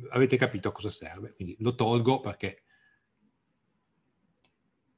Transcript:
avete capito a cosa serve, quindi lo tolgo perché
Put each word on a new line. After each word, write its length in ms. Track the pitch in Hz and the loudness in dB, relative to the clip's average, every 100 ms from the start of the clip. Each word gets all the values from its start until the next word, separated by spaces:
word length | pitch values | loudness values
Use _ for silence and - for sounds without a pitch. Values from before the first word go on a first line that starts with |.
| 123 | -2
avete 260 | 123 131 127 | 4 4 4
capito 320 | 131 101 101 | 2 0 -6
a 20 | |
cosa 180 | - 101 | -4 -8
serve, 440 | - - - 107 | -8 -12 -14 -14
quindi 240 | - 90 - | -12 -10 -2
lo 160 | 113 120 | -2 2
tolgo 460 | 113 120 117 131 | 2 4 4 2
perché 420 | - - 98 - _ _ _ _ _ _ _ _ _ _ _ _ _ _ _ _ _ _ _ _ _ _ _ | -2 -8 -8 -10 _ _ _ _ _ _ _ _ _ _ _ _ _ _ _ _ _ _ _ _ _ _ _